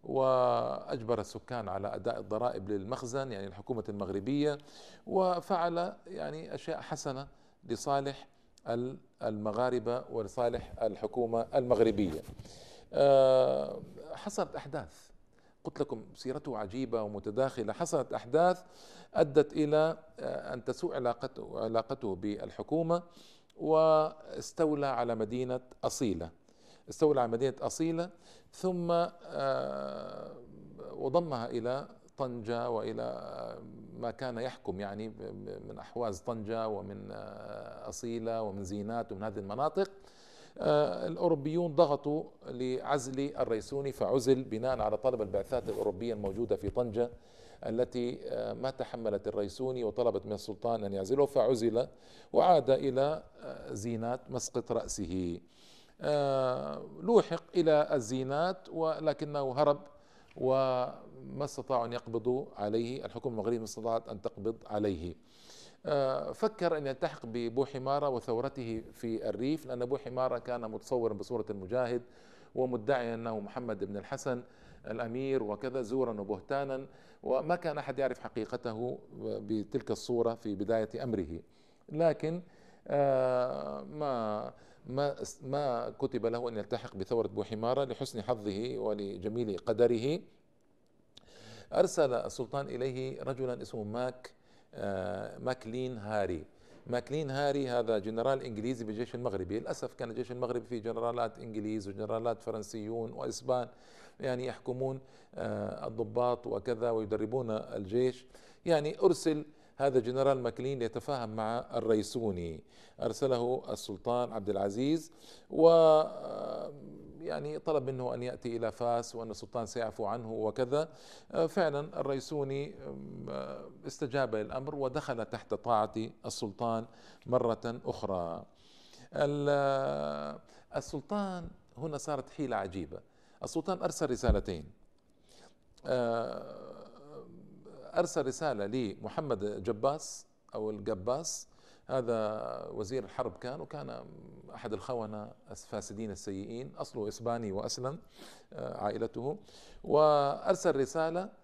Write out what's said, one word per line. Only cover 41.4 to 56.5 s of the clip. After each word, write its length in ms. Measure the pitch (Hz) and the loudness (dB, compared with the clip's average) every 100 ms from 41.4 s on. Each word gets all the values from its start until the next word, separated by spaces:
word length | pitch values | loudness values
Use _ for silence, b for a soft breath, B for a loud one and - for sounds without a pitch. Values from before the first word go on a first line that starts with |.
| 143 165 170 147 | 2 2 2 6
ضغطوا 480 | 160 143 147 151 - - 143 | 6 6 2 -2 -4 -12 -10
لعزل 880 | 127 127 127 - 143 127 131 139 - | -4 -2 -2 2 0 2 -2 -2 0
الريسوني 560 | 117 113 104 139 139 | 0 0 -2 -4 -4
فعزل 520 | 127 98 131 123 131 | 0 2 4 6 4
بناءً 360 | 117 110 127 127 | 4 -2 0 2
على 180 | 107 104 | 2 2
طلب 240 | 131 123 | 2 2
البعثات 480 | 101 98 - 127 - | 0 0 0 -2 0
الأوروبية 440 | 104 104 92 117 | 0 0 0 -4
الموجودة 420 | 107 101 95 117 101 | -2 -2 -2 0 0
في 140 | 101 | 0
طنجة 420 | 123 120 107 120 120 B B B B - | 0 0 2 0 -2 B B B B -4
التي، 540 | 113 123 123 120 127 | 0 0 0 -2 -4
آه، 300 | - 117 110 | -4 -4 -4
ما 160 | 110 127 | -2 -4
تحملت 580 | - - 120 113 101 104 | -4 -8 -2 0 0 0
الريسوني 560 | 101 101 - 131 127 | -2 -2 -2 -2 0
وطلبت 420 | 113 101 120 98 107 | 0 4 4 4 2
من 80 | |
السلطان 500 | 104 - 98 120 113 | -6 -4 -4 0 0
أن 100 | 101 | 0
يعزله 320 | 98 95 135 139 | -2 2 4 6
فعزل 600 | 135 113 127 113 110 147 - B B B | 6 6 6 4 4 0 -6 B B B
وعاد 360 | - 185 165 127 | 6 8 8 8
إلى، 540 | 131 139 127 143 156 - - | 4 4 2 2 0 -8 -16
آه، 320 | - 135 135 | -12 -12 -8
زينات 580 | 120 113 113 117 127 - | -6 -4 -2 -2 -4 -4
مسقط 400 | 127 - 120 - | -6 -2 -4 0
رأسه. 680 | 113 - - 87 92 87 85 - B B B B _ | -2 0 -4 -2 0 0 -4 -10 B B B B _
آه، 800 | 147 147 139 135 131 | 0 2 4 2 2